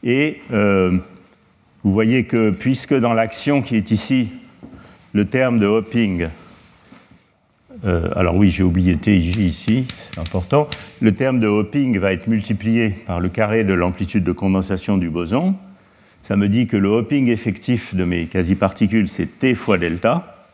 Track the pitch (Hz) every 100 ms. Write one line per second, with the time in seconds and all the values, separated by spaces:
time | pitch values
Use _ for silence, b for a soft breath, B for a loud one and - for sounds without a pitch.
0 | - 131 151 147 - 117 104 98 92 90
1 | - - - _ _ _ _ _ 104 98
2 | 110 127 117 117 110 92 123 131 - 139
3 | 117 113 113 - - 143 120 113 98 107
4 | - 131 110 - - - - B B B
5 | - 104 101 131 127 120 101 110 104 120
6 | 110 87 82 78 B B B B B B
7 | B B B _ _ _ _ 254 123 87
8 | 87 - 90 87 101 82 92 87 90 82
9 | - 101 85 92 95 78 - 113 127 B
10 | B - 82 95 90 139 147 B B B
11 | 110 95 131 127 110 104 104 143 135 104
12 | 98 95 101 113 101 101 110 113 110 92
13 | - 87 92 92 107 110 104 92 87 90
14 | 92 107 87 87 98 95 92 95 - 98
15 | 87 80 85 117 180 190 - B B B
16 | B B - 101 101 107 120 107 98 110
17 | 120 147 127 113 117 95 - 123 - 95
18 | 90 87 82 92 87 95 95 - 107 110
19 | 98 - 87 - 131 120 - 95 87 85
20 | 113 160 - - -